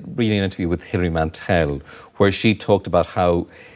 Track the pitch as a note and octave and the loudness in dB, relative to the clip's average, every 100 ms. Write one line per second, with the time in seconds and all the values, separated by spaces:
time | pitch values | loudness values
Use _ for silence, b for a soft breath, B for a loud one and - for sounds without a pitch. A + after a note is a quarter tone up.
0 | - - A2+ G#2 G2 - F2 F2 - G2 | -10 -2 0 0 -2 -2 -2 -2 -4 -2
1 | F2+ E2 D#2+ - - F2+ D2+ C#2+ B B | 0 0 -2 -4 0 2 2 -2 B B
2 | B - G2+ F#2+ A2+ G2+ - G2+ - F2 | B 0 0 2 0 0 2 0 2 0
3 | E2 - F2+ F2 - B B | 0 0 2 2 -2 B B